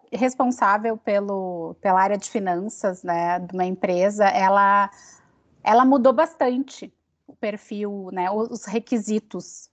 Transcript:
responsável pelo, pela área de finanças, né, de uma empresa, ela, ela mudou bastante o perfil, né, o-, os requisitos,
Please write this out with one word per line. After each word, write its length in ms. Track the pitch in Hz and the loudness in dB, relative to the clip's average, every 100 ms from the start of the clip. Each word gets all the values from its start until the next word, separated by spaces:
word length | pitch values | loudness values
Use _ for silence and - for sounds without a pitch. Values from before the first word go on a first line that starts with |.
| _ | _
responsável 840 | 202 247 - 247 247 202 208 226 220 | -2 -2 0 -2 0 2 2 -2 -4
pelo, 800 | 220 202 202 196 185 175 165 - | -2 -2 -2 -4 -6 -6 -8 -4
pela 200 | 196 185 | 0 2
área 160 | 196 202 | 2 -2
de 140 | - | -4
finanças, 720 | 220 190 175 214 - 196 185 | -4 -2 -4 -6 -6 -6 -4
né, 380 | 175 170 170 180 | -4 -2 -2 -4
de 120 | 175 | -4
uma 140 | 185 185 | -4 -4
empresa, 580 | 185 190 180 196 208 196 | -2 -2 0 0 2 2
ela, 640 | 202 190 202 196 202 196 - - - _ _ _ _ | 2 2 4 4 4 2 -6 -20 -20 _ _ _ _
ela 220 | - 233 | 2 4
mudou 280 | 262 277 254 | 6 4 4
bastante 800 | 254 330 - 254 247 277 - 254 _ _ _ - | 4 0 0 -2 -2 -6 -12 -18 _ _ _ -20
o 80 | |
perfil, 760 | - 214 208 - 208 202 202 185 | -8 -8 -8 -10 -8 -8 -8 -8
né, 180 | 185 185 | -4 -2
o-, 200 | 214 233 | -2 -4
os 140 | 233 | -6
requisitos, 1040 | - 220 - 233 208 214 - 180 - - - | -6 -6 -2 -4 -2 -4 -4 -12 -14 -18 -20